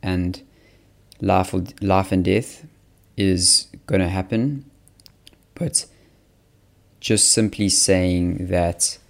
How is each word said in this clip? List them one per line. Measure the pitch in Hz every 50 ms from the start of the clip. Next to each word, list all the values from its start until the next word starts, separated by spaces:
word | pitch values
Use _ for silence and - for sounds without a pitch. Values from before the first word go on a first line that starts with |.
| -
and | 92 92 90 90 90 92 - - _ _ _ _ _ _ _ _ _ _ _ _ _ - _
life | - 98 95 95 92 - -
will, | 95 90 - - - 104
life | 98 95 95 95 -
and | - 92 90
death | 95 95 107 113 - - - - - _ _ _ _ _ _ _ _ _ -
is | 101 98 92 92 90 87 - - - - - - _
gonna | - - 95 92 87
happen. | 95 95 92 - 117 110 120 143 147 139 - - _ _ _ _ _ _ _ - _ _ _ - - _ _ _ _
But | - 175 151 - - - - _ _ _ _ _ _ _ _ _ _ _ _ _ _ _ _ _ _ _ _ _ _
just | - - 110 104 - -
simply | - - 110 107 - - 104 98
saying | - - - - 95 92 90 90 90 90 90 90 87 - 90
that | 92 92 87 87 85 87 - - - - - _ _